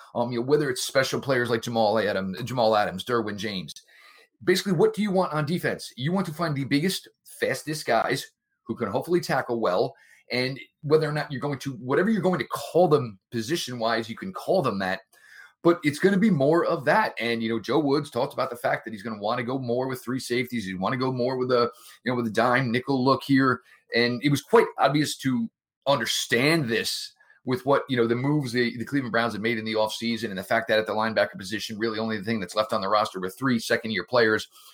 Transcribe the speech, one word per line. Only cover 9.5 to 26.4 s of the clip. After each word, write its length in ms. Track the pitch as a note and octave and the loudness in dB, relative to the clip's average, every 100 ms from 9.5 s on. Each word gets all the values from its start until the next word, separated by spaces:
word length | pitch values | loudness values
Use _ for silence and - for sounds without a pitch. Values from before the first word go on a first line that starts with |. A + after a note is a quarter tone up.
| A#2 | 0
well, 340 | G#2 F#2 C3 - _ _ _ | 2 2 0 -4 _ _ _
and 260 | A#2+ B2+ C#3 - _ | -2 -2 -6 -14 _
whether 260 | D3 D#3 D3+ | 2 2 2
or 60 | |
not 180 | D3+ C#3+ | -2 -4
you're 80 | C3+ | -6
going 200 | C#3+ C#3 | -4 -4
to, 140 | C#3 B2+ | -6 -8
whatever 340 | B2 C#3+ F#3+ | 0 2 2
you're 120 | A3 | 2
going 180 | E3+ F3 | 2 0
to 80 | A2+ | -2
call 420 | - - D#3+ F3+ | -6 0 4 6
them 300 | D3 B2 G2 _ | 4 2 -8 _
position-wise, 800 | A#2 A2 E3+ - B2 A2+ A2+ A2 | -6 -4 -4 -4 -4 0 0 -2
you 80 | A2 | -8
can 160 | F#2+ | -10
call 300 | F#2 - F#3 | -8 0 0
them 160 | C#3 G2 | 0 -2
that. 200 | F#2+ F#2+ - _ - - - _ | -2 -4 -8 _ -20 -20 -20 _
But 160 | E3+ E3+ | 2 2
it's 140 | D3+ C#3+ | 0 2
gonna 200 | F#3 G3 | 4 4
be 120 | A3 | 4
more 340 | E3 C3+ E3 | 4 4 4
of 220 | - E3+ C#3 | 2 0 2
that. 300 | F#3+ G#3+ - | 2 2 -2
And, 220 | A2+ A#2 | -2 0
you 80 | A2+ | 0
know, 100 | A#2 | -2
Joe 200 | G2 C#3 | 0 2
Woods 320 | D3 C#3+ D3 | 2 2 0
talked 220 | A#2 C3+ | -2 -2
about 180 | - C3 | -2 -6
the 40 | A#2+ | -4
fact 300 | C3 C#3+ - | -2 -2 -6
that 80 | |
he's 80 | A2 | -10
gonna 180 | G#2+ G#2+ | -8 -6
wanna 220 | G2+ B2 | -2 -2
go 160 | A#2+ C3 | -2 -4
more 300 | B2 A#2+ C3 | -2 -2 -2
with 160 | B2+ | -4
three 160 | - B2+ | -6 -6
safeties. 460 | - A#2+ A#2+ A#2+ F#2+ | -2 -4 -2 -4 -6
He'd 140 | F#2 | -4
wanna 160 | G2 B2+ | -2 -2
go 160 | C3 | -2
more 260 | B2+ B2 C3 | -2 -2 -2
with 140 | B2+ | 0
a, 200 | B2 A#2 - - - | 2 0 -4 -18 -8
you 80 | A2+ | -4
know, 40 | B2 | -2
with 120 | A#2 | 0
a 40 | |
dime 400 | G#2 A#2+ B2 C3 | 2 2 2 2
nickel 320 | A#2+ C3+ C#3 | -2 0 0
look 200 | B2+ B2+ | 2 2
here. 380 | - C3+ C3+ A#2+ - _ _ A#2 | 4 4 4 2 -4 _ _ 2
And 280 | A#2+ A#2+ | 2 2
it 60 | D3 | 2
was 140 | C#3 | 0
quite 240 | - A#3 - - | 4 4 4 2
obvious 400 | C#3 D3+ C#3+ - | 2 2 0 -2
to 320 | C3+ B2 A2+ - _ _ - | -2 -2 -2 -8 _ _ 0
understand 840 | C#3 A2+ - - A#2 | 0 0 -4 0 2